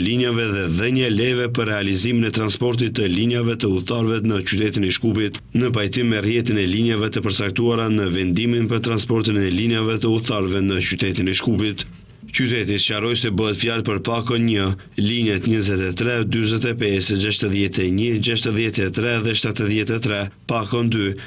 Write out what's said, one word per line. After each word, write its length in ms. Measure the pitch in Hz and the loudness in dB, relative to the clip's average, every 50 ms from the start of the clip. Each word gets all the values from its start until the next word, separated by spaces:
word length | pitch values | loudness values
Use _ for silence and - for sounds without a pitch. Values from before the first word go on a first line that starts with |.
| 87 | 2
linjave 420 | 101 117 123 127 120 120 113 117 110 101 | 2 2 2 2 2 2 0 0 0 0
dhe 160 | 101 95 87 80 87 | 0 0 0 0 0
dhënien 320 | 107 120 127 131 127 120 | 0 0 2 2 2 2
e 80 | 110 101 | 2 2
leve 320 | 117 127 127 123 123 117 120 120 | 2 2 0 0 0 -2 -2 -2
për 140 | 113 107 107 | -2 0 0
realizimin 560 | 104 101 98 98 92 92 120 123 117 117 110 | 0 0 0 0 0 0 0 2 2 2 0
e 40 | - 113 | 0 0
transportit 560 | 110 107 98 - 120 120 120 117 127 110 110 123 | 0 -2 0 0 0 0 0 0 0 0 0 0
të 80 | 107 95 87 87 | 0 2 2 2
linjave 400 | 110 120 120 120 120 117 117 - | 2 2 2 0 0 0 0 0
të 160 | - 104 95 | 0 0 0
udhëtarëve 500 | 92 90 95 123 120 113 110 113 113 107 110 | 0 0 -2 -2 0 0 0 0 0 0 0
në 120 | 107 98 92 | 0 0 0
qytetin 400 | 92 - 92 107 107 95 110 98 | -2 -2 0 0 0 0 0 0
e 80 | 92 90 | 0 0
Shkupit, 500 | - - 117 104 104 107 101 101 - - - - 117 | 0 0 0 2 2 0 -2 -4 -6 -10 -4 -2 0
në 160 | 123 123 120 | 0 2 0
pajtim 400 | 113 104 98 - 127 123 117 113 | 0 0 0 0 0 0 2 2
me 80 | 107 | 2
rrjetin 400 | 98 104 117 120 117 120 110 104 | 2 2 2 2 2 2 2 2
e 80 | 98 90 | 2 2
linjave 420 | 92 107 117 117 113 104 107 110 | 2 2 2 2 2 2 0 0
të 140 | 107 113 101 | -2 -2 -2
përcaktuara 640 | 110 95 - 107 101 95 - 117 117 117 113 113 110 110 107 | -2 -2 -2 -2 -2 0 0 2 2 2 2 2 2 2 2
në 140 | 101 92 87 | 2 2 0
vendimin 560 | 95 95 92 87 95 113 120 120 120 113 104 | 0 0 0 0 2 2 2 2 2 2 0
për 200 | 113 113 113 120 | 0 0 0 0
transportin 500 | 113 107 - - 113 113 104 110 104 104 | 0 0 0 0 0 0 2 2 0 2
e 80 | 98 95 | 2 0
linjave 480 | 90 90 110 117 117 110 110 110 113 107 | 0 0 0 0 0 0 0 0 -2 0
të 160 | 113 117 113 | 0 2 2
udhëtarëve 540 | 113 113 - 117 104 95 95 90 98 95 98 | 2 0 0 -2 0 0 0 0 0 0 0
në 140 | 95 90 90 | 0 0 0
qytetin 480 | - - 92 - 98 92 98 92 92 92 | -2 -2 -2 -2 -2 0 0 0 0 0
e 80 | - | 0
Shkupit. 480 | - - 113 95 104 107 101 - - - - - - - - - - - | 0 0 0 0 0 -2 -2 -4 -8 -12 -14 -18 -20 -20 -20 -20 -14 -8
Qyteti 480 | - - 131 120 120 120 104 92 101 | -4 -2 -2 0 0 -2 -2 -2 0
sqaroi 400 | 98 - - 110 104 104 117 120 | 0 0 0 -2 -2 -2 -2 0
se 140 | 117 120 117 | 0 -2 0
bëhet 240 | 101 92 110 107 104 | 0 0 0 0 0
fjalë 280 | - - 117 117 113 110 110 | 0 -2 -2 -2 -2 -2 -2
për 120 | 104 98 90 | -2 -2 -2
pakon 380 | 117 117 117 110 120 120 117 117 | -2 -2 -2 -2 0 0 0 2
një, 220 | 117 113 101 98 95 98 95 - - - - | 2 2 2 2 0 -2 -2 -6 -8 -4 -2
linjat 460 | 101 104 117 120 117 110 101 95 - - | 0 0 0 0 2 2 0 0 2 2
njëzet 340 | 110 113 101 98 101 92 95 | 2 2 2 0 0 0 -2
e 60 | 92 87 | -2 -2
tre, 200 | 90 117 120 123 117 110 104 | -2 -2 0 0 0 0 0
dyzet 380 | - 113 113 107 113 113 113 120 | 0 0 0 0 0 0 -2 -2
e 60 | 117 | -2
pesë, 400 | 120 117 104 98 98 - - 107 98 98 | 0 0 0 2 2 0 0 0 0 0
gjashtëdhjetë 640 | 107 104 - - 104 95 101 98 95 - - 95 | 0 0 -2 0 0 0 2 0 0 0 0 0
e 60 | 90 90 | 0 2
një, 120 | 98 110 120 117 107 110 | 0 0 0 0 0 0
gjashtëdhjetë 560 | 123 117 110 - 123 107 107 113 113 101 - 98 | 0 0 0 0 0 0 0 0 0 0 0 -2
e 60 | 95 87 - | -2 0 0
tre 160 | 110 120 120 117 107 | 0 0 0 0 0
dhe 120 | 117 110 98 | 0 0 0
shtatëdhjetë 580 | - 113 104 - 113 101 104 110 104 104 113 | -2 -2 -2 -2 -2 0 0 0 0 0 -2
e 60 | 113 - | -2 -2
tre, 140 | 107 104 101 101 98 - - - - | -2 -2 -2 -4 -6 -8 -8 -6 -4
pakon 400 | 123 117 107 98 - 120 117 117 | -2 -2 -2 -2 0 0 0 2
dy, 220 | 113 110 101 98 95 95 - | 2 2 0 0 -2 -4 -8